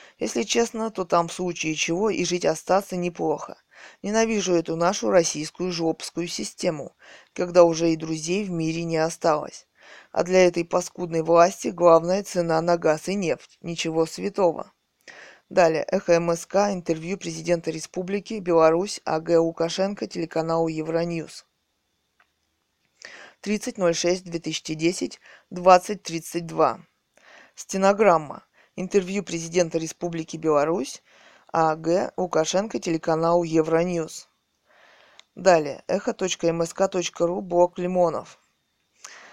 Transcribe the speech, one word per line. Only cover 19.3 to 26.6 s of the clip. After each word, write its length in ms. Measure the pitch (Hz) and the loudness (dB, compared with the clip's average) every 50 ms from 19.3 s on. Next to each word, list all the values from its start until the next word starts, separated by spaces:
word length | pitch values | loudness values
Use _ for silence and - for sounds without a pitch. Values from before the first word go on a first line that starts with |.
| 170 165 | 4 4
Лукашенко. 720 | 165 165 165 - 165 165 - 190 190 202 208 - 214 208 | 4 2 0 -2 -4 -2 0 -2 -2 -2 -2 -6 -8 -8
Телеканал 580 | - 175 165 160 - 160 160 165 165 165 165 | -6 -8 -8 -4 -4 -4 -2 0 0 0 0
Евроньюз. 800 | 165 160 156 156 160 165 165 170 175 170 165 151 - - - - _ _ _ _ _ _ _ _ _ _ _ _ _ _ _ _ _ _ _ _ _ _ _ _ _ _ _ _ _ _ _ - - - - - - _ _ | -2 -2 -6 -6 -2 -2 -2 -2 -2 -4 -6 -8 -10 -14 -20 -20 _ _ _ _ _ _ _ _ _ _ _ _ _ _ _ _ _ _ _ _ _ _ _ _ _ _ _ _ _ _ _ -20 -20 -20 -20 -20 -20 _ _
Тридцать 380 | - 196 214 214 - 254 - 208 | -4 -4 -4 -2 -4 -6 -4 0
ноль 160 | 185 170 170 | 0 0 2
шесть 300 | - - 175 180 180 185 | 2 0 0 0 0 -4
две 160 | 175 165 165 | -10 -10 -8
тысячи 340 | - 160 160 - - - 160 | -8 -6 -8 -8 -6 -8 -6
десять, 460 | 156 160 170 190 - - - - - _ - - - _ - | 0 0 0 0 0 -6 -8 -8 -14 _ -20 -20 -20 _ -14
двадцать 520 | - 180 175 185 180 180 - - 208 185 | -8 2 8 8 8 8 6 0 -10 -10
тридцать 440 | - - 165 165 165 - - 175 170 | -8 -8 -8 -8 -8 -6 -8 -8 -8
два. 340 | 165 165 160 | -6 0 2